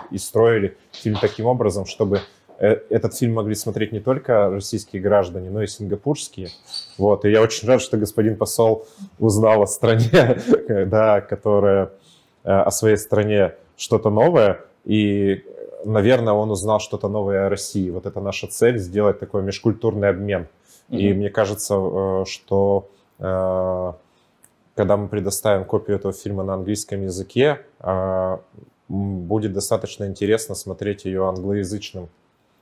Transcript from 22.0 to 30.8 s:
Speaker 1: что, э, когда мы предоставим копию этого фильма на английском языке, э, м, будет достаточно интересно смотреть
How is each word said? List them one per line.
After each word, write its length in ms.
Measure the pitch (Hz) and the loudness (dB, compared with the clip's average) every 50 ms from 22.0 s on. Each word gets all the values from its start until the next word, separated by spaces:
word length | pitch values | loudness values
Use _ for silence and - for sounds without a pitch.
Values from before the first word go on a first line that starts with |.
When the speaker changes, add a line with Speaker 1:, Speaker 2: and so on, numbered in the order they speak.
| 98 95 95 95 95 | -2 0 -2 -2 -4
Speaker 1:
что, 640 | - - - _ - 98 98 98 101 98 98 - - _ _ _ _ _ - | -4 -8 -12 _ -2 0 2 2 2 2 0 -2 -6 _ _ _ _ _ -8
э, 760 | 98 92 92 92 92 92 92 92 92 92 92 90 92 90 87 - _ _ _ _ _ _ _ _ _ _ _ _ _ _ - | -6 -4 -2 -2 -2 -2 -2 -2 -2 -2 -4 -4 -6 -8 -8 -12 _ _ _ _ _ _ _ _ _ _ _ _ _ _ -2
когда 220 | - 104 90 101 | -2 0 2 2
мы 100 | 101 104 95 | 0 0 -4
предоставим 560 | - 104 90 98 - - - 110 101 95 92 | -4 -4 -4 -4 -4 -2 0 0 0 0 0
копию 320 | - - 101 - 101 101 | -2 -4 -4 -2 -2 -4
этого 160 | 98 - 98 95 | -4 -4 -6 -6
фильма 300 | - - 101 101 98 95 | -6 -8 -8 -6 -6 -4
на 100 | 98 98 | -6 -6
английском 500 | 92 90 98 107 104 - - 104 98 98 | -6 -4 -6 -6 -6 -6 -8 -8 -8 -6
языке, 560 | 95 87 95 95 - - 120 135 151 143 - - _ _ - | -6 -6 -8 -8 -4 0 2 2 2 0 -2 -8 _ _ -8
э, 580 | - 92 95 92 92 95 92 92 92 92 92 - - _ _ - - _ _ _ _ - | -4 -4 -2 -2 -2 -2 -2 -2 -2 -2 -4 -6 -10 _ _ -20 -20 _ _ _ _ -8
м, 300 | 92 98 98 98 95 92 87 | -6 -4 -4 -4 -6 -6 -4
будет 260 | 85 104 110 107 107 92 | -2 -2 -2 -2 -2 -4
достаточно 520 | 101 98 - 113 101 - - - - 101 | -4 -4 -2 -4 -4 -4 -8 -10 -8 -10
интересно 500 | 98 95 - 101 101 110 110 - - 98 | -8 -6 -4 0 0 0 0 -2 -6 -10
смотреть 500 | - - 98 92 - | -12 -10 -12 -10 -8